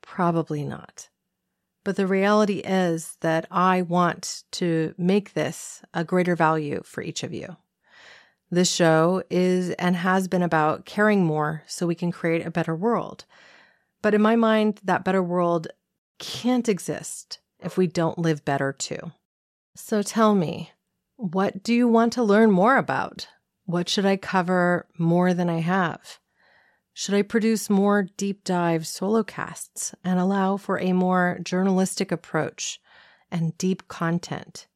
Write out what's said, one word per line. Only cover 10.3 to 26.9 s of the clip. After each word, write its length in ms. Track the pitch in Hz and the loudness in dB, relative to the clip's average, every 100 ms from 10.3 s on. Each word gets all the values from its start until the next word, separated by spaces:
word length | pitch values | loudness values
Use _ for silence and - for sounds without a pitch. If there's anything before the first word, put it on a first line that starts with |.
| 185 | 0
about 420 | 175 160 151 - - | 2 2 2 -2 -6
caring 400 | - 214 202 170 | 0 2 4 2
more 380 | 151 151 160 - | 0 -2 -4 -12
so 180 | - 175 | -6 -4
we 100 | 170 | -2
can 140 | 175 | -4
create 360 | - 170 165 170 | -4 -2 -2 -2
a 60 | |
better 220 | 170 165 | -4 -4
world. 520 | 165 214 220 - - - _ - - _ _ _ _ | -2 -2 -2 -4 -14 -20 _ -20 -20 _ _ _ _
But 120 | 214 | 0
in 80 | 208 | 4
my 160 | 214 233 | 4 4
mind, 420 | 226 220 214 202 190 | 4 4 2 -2 -2
that 180 | 180 | -2
better 180 | 185 190 | 2 0
world 460 | 175 180 175 170 160 - _ _ _ _ | 0 0 0 0 -4 -16 _ _ _ _
can't 500 | - 131 240 254 233 | -12 -4 0 0 0
exist 680 | 185 - - - - - - _ _ | -2 -4 -8 -8 -16 -16 -20 _ _
if 180 | 180 - | -6 0
we 100 | 180 | 0
don't 300 | 180 165 - | 2 -2 0
live 280 | 165 151 - | -2 0 -2
better 260 | 139 135 | -2 -2
too. 400 | 135 - - 175 - _ _ _ _ _ - | -4 -8 -8 -12 -18 _ _ _ _ _ -20
So 260 | - 214 | -4 -2
tell 340 | 202 220 220 202 | -2 4 4 4
me, 360 | 151 - 160 _ _ _ _ _ | 0 -4 -12 _ _ _ _ _
what 460 | 208 180 196 196 | -6 -2 -2 -4
do 100 | - | 0
you 160 | 233 240 | 2 4
want 240 | 226 233 | 4 4
to 100 | 240 | 0
learn 260 | 226 202 226 | 2 6 6
more 280 | 185 208 269 | 6 4 4
about? 500 | 151 135 - - - _ _ _ - | 2 -4 -6 -10 -18 _ _ _ -6
What 240 | 175 180 | -4 -2
should 160 | - 196 | 0 2
I 100 | 196 | 0
cover 720 | - 190 175 185 175 175 - - | 0 -2 0 2 2 0 -4 -2
more 360 | 165 170 180 | 2 4 4
than 160 | 175 175 | 2 0
I 100 | 165 | -2
have? 600 | 165 190 170 - - - _ _ _ _ _ _ _ | 0 0 -2 -4 -16 -20 _ _ _ _ _ _ _